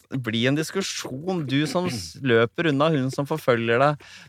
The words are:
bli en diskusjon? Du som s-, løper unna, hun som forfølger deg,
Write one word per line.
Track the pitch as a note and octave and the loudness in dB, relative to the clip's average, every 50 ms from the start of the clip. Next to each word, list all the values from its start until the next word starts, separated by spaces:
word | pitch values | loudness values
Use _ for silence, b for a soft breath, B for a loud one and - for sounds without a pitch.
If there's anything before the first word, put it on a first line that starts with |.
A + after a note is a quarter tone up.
| _ _ | _ _
bli | - C3+ A#2+ A2 A2 A#2 A#2+ | -8 -6 -4 -2 0 0 2
en | C3 C#3+ | 2 2
diskusjon? | D#3 D#3+ - - G3 F#3+ - - - - - C3 C3+ D#3+ F#3 F#3+ F3 D3 | 0 -2 -4 -4 -4 -4 -4 -6 -8 -10 -10 -10 -8 -4 -4 -2 -2 -2
Du | B2 C3+ C#3+ D#3 | -2 0 0 0
som | D3 - F3+ F3+ | 0 -2 -2 -2
s-, | - B2+ G#2 F2+ - - - C3+ | -2 -4 -6 -8 -10 -10 -4 0
løper | B2+ A#2 A2+ A#2 A2+ - - E3 D#3+ C#3 | 4 4 4 4 2 0 0 0 0 2
unna, | C3+ D3 E3 | 2 2 2
hun | D#3+ C#3 B2+ C3 | 2 2 0 -2
som | B2+ - C#3+ | -2 -4 -4
forfølger | C#3 D#3+ D3+ - C#3 A#2+ A#2 A2+ A#2 A#2 | -4 -4 -2 2 2 2 2 2 2 2
deg, | B2 C#3 D3+ D3 b b b b b b | 4 4 2 2 b b b b b b